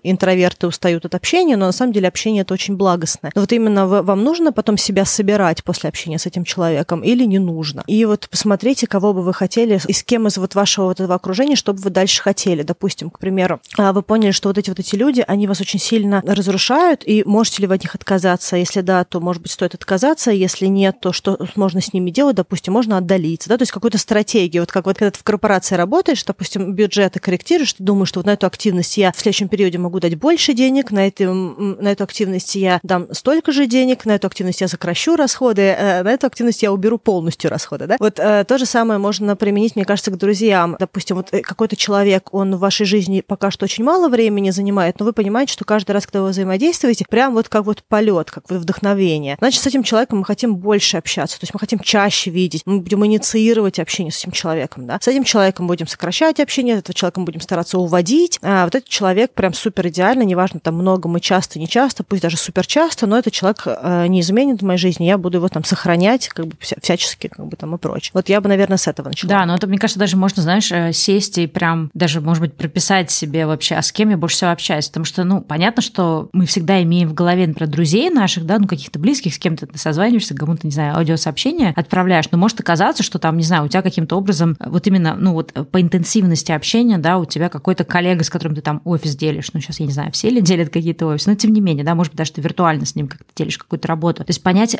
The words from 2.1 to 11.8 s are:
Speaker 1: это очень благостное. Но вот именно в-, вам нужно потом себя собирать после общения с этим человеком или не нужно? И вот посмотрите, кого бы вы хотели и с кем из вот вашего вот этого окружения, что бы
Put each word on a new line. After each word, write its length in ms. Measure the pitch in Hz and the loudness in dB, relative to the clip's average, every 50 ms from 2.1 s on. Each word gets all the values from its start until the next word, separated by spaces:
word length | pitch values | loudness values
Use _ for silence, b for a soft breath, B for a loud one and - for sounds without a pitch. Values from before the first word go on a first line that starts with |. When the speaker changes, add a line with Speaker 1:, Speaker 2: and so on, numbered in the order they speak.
| - - - 220 220 208 190 | -2 -2 -2 -2 0 0 0
Speaker 1:
это 120 | - 190 | -2 -2
очень 220 | 185 - - 202 | -4 -2 -4 -2
благостное. 560 | 180 202 190 175 175 160 156 - - - 143 - | 0 2 2 2 0 0 -4 -4 -6 -6 -6 -2
Но 60 | 202 | -2
вот 120 | 196 - 240 | 0 2 2
именно 300 | 233 226 214 208 202 196 | 2 2 2 2 2 2
в-, 160 | 185 190 202 165 | 2 2 2 2
вам 200 | 185 196 190 214 | 2 2 2 2
нужно 300 | 277 330 349 339 311 247 | 2 2 2 0 0 0
потом 240 | - - - 214 | 0 0 0 0
себя 280 | 190 - - 196 196 196 | 0 0 0 0 0 2
собирать 600 | - - - 208 196 208 208 196 170 165 - - | 2 2 0 2 2 2 2 2 2 0 -2 -4
после 240 | - 175 - - 156 | -6 -6 -4 -4 -6
общения 300 | - - - 170 156 160 | -6 -6 -8 -6 -6 -4
с 80 | - | -4
этим 180 | 185 - 180 175 | -4 -4 -6 -6
человеком 560 | - - 185 175 165 160 143 170 - 175 165 | -6 -4 -2 0 0 0 0 -2 -2 -4 -2
или 240 | 104 180 240 247 254 | 2 2 2 4 4
не 140 | 220 190 196 | 2 2 2
нужно? 440 | 190 175 165 160 160 151 139 135 - | 2 0 -2 -4 -6 -6 -8 -10 -6
И 180 | - - 214 226 | -2 2 2 2
вот 240 | 214 208 208 - - | 2 2 0 -2 -6
посмотрите, 560 | - - - 214 202 196 - 240 277 - - | -6 -2 0 0 0 2 2 0 0 0 0
кого 260 | - - 196 180 208 202 | -2 -2 0 2 2 0
бы 100 | 185 180 | 2 0
вы 100 | 180 180 | -2 0
хотели 460 | - 196 185 - 226 233 226 208 190 - - | 0 -2 -2 0 2 2 2 2 0 0 0
и 40 | 202 | -2
с 120 | - - | -2 0
кем 220 | - 247 233 220 | 0 0 0 2
из 100 | 208 190 | 0 0
вот 180 | 196 185 180 - | -2 -4 -2 0
вашего 320 | 202 202 - - - 190 | 0 0 0 2 0 0
вот 140 | 185 185 - | 0 0 -2
этого 140 | 185 180 180 | -2 -2 -2
окружения, 420 | 180 - 196 185 185 269 294 294 | -2 -2 -4 -2 0 0 2 2
что 160 | - - - 202 | 0 0 -2 -4
бы 80 | 190 | -2